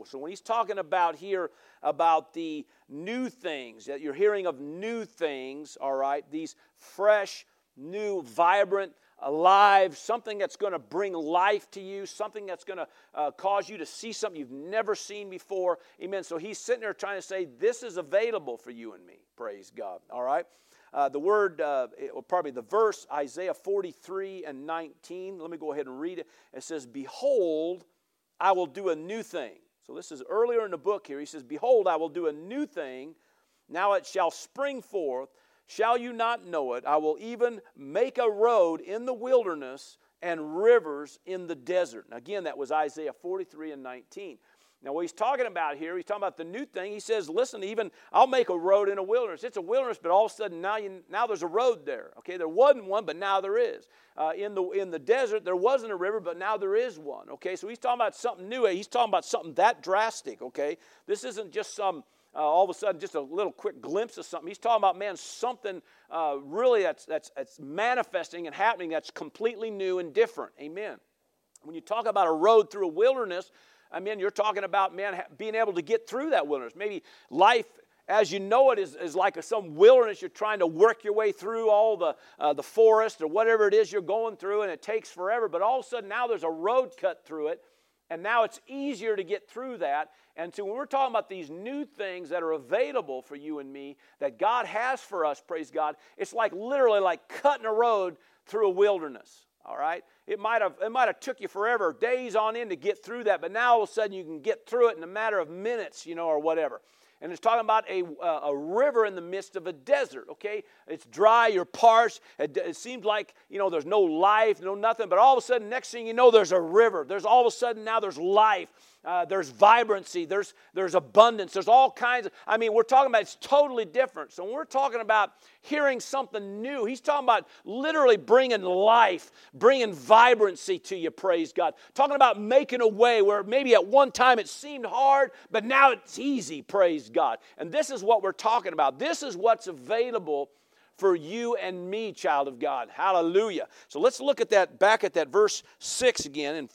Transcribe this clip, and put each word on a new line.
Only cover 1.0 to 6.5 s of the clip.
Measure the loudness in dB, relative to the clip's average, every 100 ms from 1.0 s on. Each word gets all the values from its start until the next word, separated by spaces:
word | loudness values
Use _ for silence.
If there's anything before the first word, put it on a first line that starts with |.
| 0 -2
here | -6 -4 -6 -10 _ _
about | -6 2 2 2 -2
the | -10 -8 -10 -14 _ _
new | -14 -8 -6 -8
things, | -8 -8 -8 -10 -16 -12
that | -10
you're | -8
hearing | 0 2 2 -4
of | -6
new | -12 -10 -8 -8
things, | -10 _ -6 -6 -10 -14 -18 -10
all | -6
right, | -4 -2 -4 -6
these | -10 -12